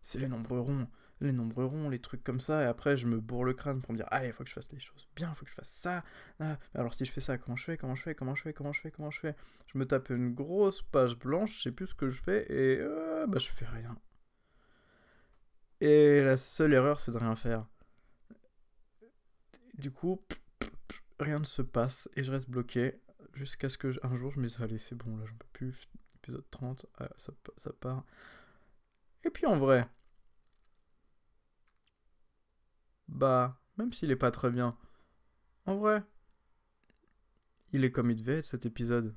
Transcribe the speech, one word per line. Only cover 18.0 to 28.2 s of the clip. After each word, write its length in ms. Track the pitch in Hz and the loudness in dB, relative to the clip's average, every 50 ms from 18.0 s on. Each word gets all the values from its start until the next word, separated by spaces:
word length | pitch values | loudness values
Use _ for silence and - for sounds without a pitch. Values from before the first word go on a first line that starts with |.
| _ _ - _ _ - - _ _ _ _ _ - _ _ _ - _ _ _ 220 240 _ _ _ _ _ _ _ _ - - _ 254 - | _ _ -20 _ _ -20 -20 _ _ _ _ _ -20 _ _ _ -20 _ _ _ -20 -20 _ _ _ _ _ _ _ _ -20 -20 _ -18 -14
Du 160 | 143 135 143 | -8 -8 -8
coup, 260 | 131 - - 175 185 190 - | -8 -2 -2 -2 -2 -2 -6
pff, 140 | _ - - - - _ _ - - - - - - - - - - - - | _ -14 -14 -14 -20 _ _ -10 -8 -8 -12 -10 -10 -12 -14 -14 -20 -8 -6
rien 200 | 143 147 151 147 | -2 -2 0 0
ne 60 | 151 | -2
se 160 | 135 - - | -2 0 -2
passe 480 | 135 127 - 123 113 131 127 - - - - | -2 2 2 2 2 2 -2 -6 -12 -8 -6
et 80 | 143 135 | -4 -2
je 80 | 131 | -2
reste 180 | 135 135 131 135 | -2 -4 -4 -2
bloqué 520 | 123 123 131 - - 123 120 135 - - _ - - _ - - - | -4 -4 -4 0 0 0 0 0 -2 -6 _ -20 -20 _ -20 -18 -12
jusqu'à 360 | 135 139 131 - - - 135 | -10 -8 -8 -6 -4 -4 -6
ce 80 | 131 | -4
que 140 | - - 135 | -4 -4 -4
je... 80 | 127 131 - | -4 -2 -2
un 120 | 127 127 | -2 -2
jour 160 | 120 123 139 | -2 -4 -4
je 80 | 139 139 | -2 -2
me 80 | 123 | -2
dise, « 120 | 117 113 117 | -2 -2 -4
Allez, 180 | 120 110 113 110 | -4 -4 -4 -6
c'est 160 | - - 120 | -8 -10 -12
bon, 220 | 120 117 113 110 | -10 -8 -8 -8
là, 80 | 110 110 | -8 -8
j'en 100 | 107 113 | -10 -12
peux 120 | 117 - - - | -16 -18 -20 -10
plus, 340 | - 131 131 127 - - - - - - - - | -8 -8 -8 -8 -10 -16 -20 -20 -20 -20 -20 -20
épisode 340 | - - - 123 - 139 - | -20 -14 -12 -12 -12 -12 -14
trente, 360 | - - 131 123 127 - - - _ | -12 -8 -8 -8 -8 -10 -12 -20 _
ah, 120 | - - - - | -12 -12 -12 -12
ça, 160 | - - - 143 - _ - - | -14 -16 -18 -18 -16 _ -18 -18
ça 140 | - - - - | -12 -12 -12 -12
part. » 300 | _ - 127 131 131 - _ - - | _ -8 -6 -6 -6 -8 _ -20 -20